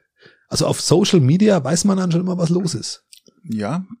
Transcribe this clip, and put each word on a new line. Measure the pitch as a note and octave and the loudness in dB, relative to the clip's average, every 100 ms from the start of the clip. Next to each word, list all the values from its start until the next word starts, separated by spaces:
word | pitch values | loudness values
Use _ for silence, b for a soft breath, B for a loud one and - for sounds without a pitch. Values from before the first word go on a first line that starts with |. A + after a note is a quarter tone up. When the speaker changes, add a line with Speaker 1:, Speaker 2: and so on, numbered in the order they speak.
| _ _ b b b | _ _ b b b
Speaker 1:
Also | - - | -4 -2
auf | - | -2
Social | - E3 G3+ F3+ | 0 2 4 4
Media | B2+ F3+ G#3+ F#3 | 4 4 4 2
weiß | C3+ E3+ | 0 -2
man | G3+ F#3+ | 0 0
dann | F#3 | 0
schon | E3 | -2
immer, | F#3 F3+ | -2 -2
was | E3 | 0
los | F3+ F#3+ | 0 -2
ist. | - - - _ - _ _ | -6 -10 -14 _ -20 _ _
Speaker 2:
Ja, | - A2 G#2 E3+ F#3+ A#3 | -10 -6 -4 -6 -8 -14